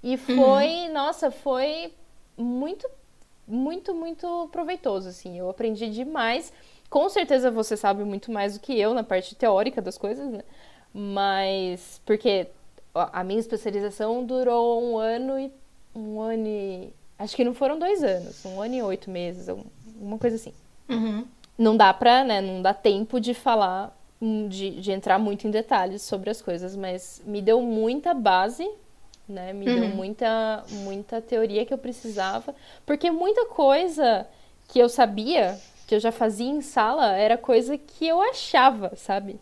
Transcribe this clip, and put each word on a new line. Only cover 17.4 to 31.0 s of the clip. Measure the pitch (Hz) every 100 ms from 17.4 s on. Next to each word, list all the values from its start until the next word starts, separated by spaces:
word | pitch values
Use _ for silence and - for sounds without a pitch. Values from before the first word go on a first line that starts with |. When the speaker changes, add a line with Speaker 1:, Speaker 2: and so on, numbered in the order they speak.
Speaker 1:
não | 247
foram | 247 277 311
dois | 349 403
anos, | 285 185 175 -
um | 190 190
ano | 214
e | 254
oito | 214 190 -
meses, | 180 175 180 180
um, | 190 214 - - 220
uma | 202 220
coisa | 240 226
assim. | - - _ - -
Speaker 2:
Uhum. | 240 220 214 254 - - -
Speaker 1:
Não | 226 220
dá | 202
pra, | 190 233 247
né, | 269 208
não | 190 185
dá | 185
tempo | 202 - 196 220 247
de | 220
falar, | 240 - 226 196 185 208 - - _
hum, | 226 214 208
de, | 190 196 175
de | 190
entrar | 196 202 190
muito | 214 202 220
em |
detalhes | 214 220 233 185 196
sobre | - 196 190
as | 214
coisas, | - 175 180 196
mas | 190 180 - - -
me | 208
deu | 196 226
muita | 240 220 220 262 349
base, | 302 208 185 196 233 359 415 - - - - -
né, | 196 180
me | 196
deu | 196 240
Speaker 2:
Uhum. | 220 190
Speaker 1:
muita, | 190 214 233 226 220 214 -
muita | 208 196 196